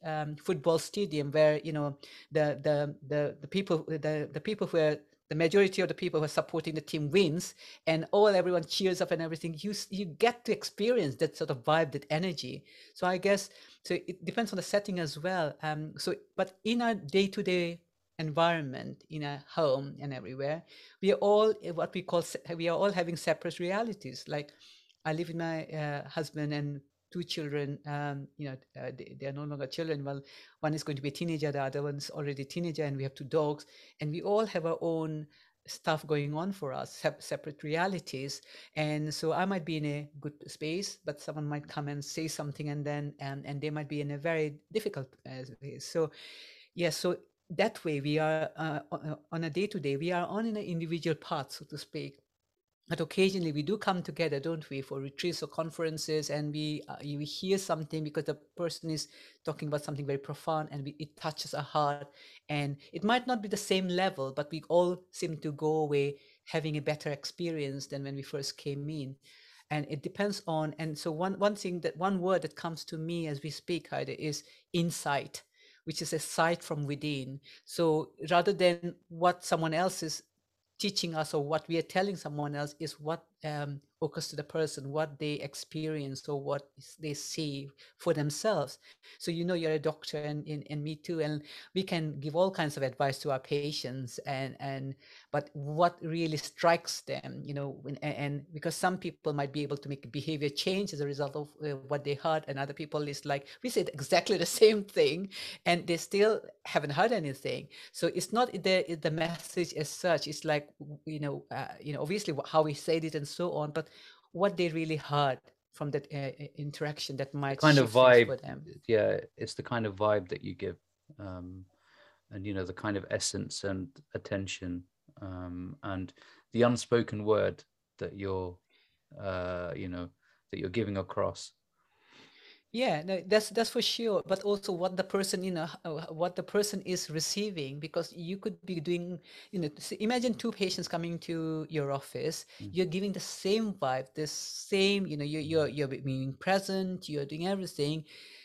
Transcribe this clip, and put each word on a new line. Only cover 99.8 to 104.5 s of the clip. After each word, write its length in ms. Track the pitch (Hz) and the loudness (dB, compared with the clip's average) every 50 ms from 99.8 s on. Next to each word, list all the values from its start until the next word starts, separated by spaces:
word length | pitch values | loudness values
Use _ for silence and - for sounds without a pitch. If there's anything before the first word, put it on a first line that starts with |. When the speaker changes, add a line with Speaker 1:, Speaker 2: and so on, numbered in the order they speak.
| - 143 | -6 -6
Speaker 1:
make 160 | 139 139 - | -8 -8 -8
a 40 | 117 | -8
behavior 400 | 127 143 131 156 160 139 151 143 | -6 -4 -4 -2 -2 0 0 0
change 420 | 143 - - 190 185 196 202 196 | 0 0 0 2 2 0 0 -2
as 80 | 151 143 | -2 -4
a 60 | 143 | -2
result 300 | 143 139 139 143 135 139 | -2 -2 -2 -2 -2 -4
of, 120 | 151 147 147 - - | -6 -8 -8 -10 -8
uh, 140 | 151 147 139 135 135 127 | -6 -4 -4 -4 -4 -2
what 160 | 147 139 131 | -2 -2 0
they 100 | 143 143 | 0 -2
heard, 300 | 135 - 160 156 156 - 143 | 0 2 2 2 2 0 -2
and 100 | 139 139 | -4 -4
other 160 | 139 143 143 | -4 -4 -4
people 320 | - 156 147 - 151 147 147 | -6 -6 -4 -2 -2 -2 -2
is 160 | 139 - - | -4 -4 -2
like, 220 | 143 143 139 - - - - | -2 -2 -2 -4 -8 -10 -8
"We 80 | - 247 | -6 -2
said 200 | - 214 175 - - | 2 0 0 0 -2
exactly 420 | 135 143 - 185 170 170 - - | -6 0 4 4 4 6 4 4
the 100 | 165 170 | 2 2
<laughs> 160 | - | 2